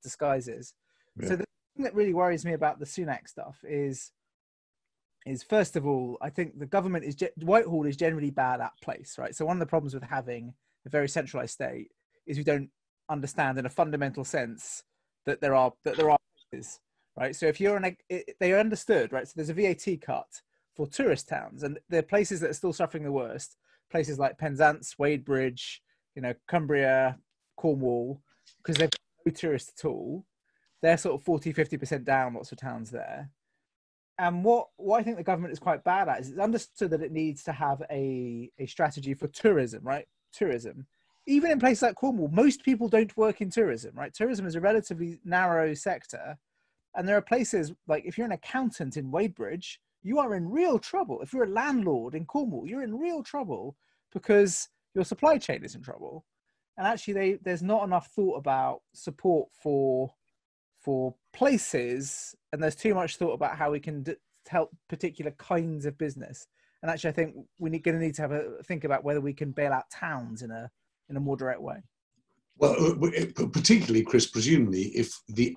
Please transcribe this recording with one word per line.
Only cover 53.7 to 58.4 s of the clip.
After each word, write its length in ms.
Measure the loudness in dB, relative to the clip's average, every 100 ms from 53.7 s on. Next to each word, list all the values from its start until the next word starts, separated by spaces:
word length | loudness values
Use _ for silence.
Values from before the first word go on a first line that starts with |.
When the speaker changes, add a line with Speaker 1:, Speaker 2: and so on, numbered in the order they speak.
| -14 _ _ _
Speaker 1:
because 560 | -6 4 6 6 2 -8 _ _
your 100 | -4
supply 340 | -2 2 4 4
chain 260 | 2 -6
is 120 | -8 -14
in 60 |
trouble. 440 | -14 -14 -14 -14 -18 _ _ _ _ -4
And 120 | -2
actually, 260 | -2 -2
they, 180 | 0 0
there's 280 | 0 -2 -2
not 220 | 2 2
enough 240 | 2 0 0
thought 280 | 0 0
about 460 | 0